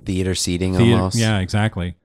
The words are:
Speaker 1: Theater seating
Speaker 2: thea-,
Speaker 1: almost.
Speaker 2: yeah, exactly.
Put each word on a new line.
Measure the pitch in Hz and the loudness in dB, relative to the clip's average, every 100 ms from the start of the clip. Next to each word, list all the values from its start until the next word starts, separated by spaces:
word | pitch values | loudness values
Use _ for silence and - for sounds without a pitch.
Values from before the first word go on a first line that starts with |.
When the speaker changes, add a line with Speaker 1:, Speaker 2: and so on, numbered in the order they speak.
Speaker 1:
Theater | - 92 92 90 | -6 -2 0 -2
seating | - 87 92 92 | -2 -2 0 2
Speaker 2:
thea-, | 117 | 4
Speaker 1:
almost. | 113 92 117 | 4 2 0
Speaker 2:
yeah, | 110 104 | 0 0
exactly. | 92 107 110 - 87 85 | 0 0 -2 -2 -8 -8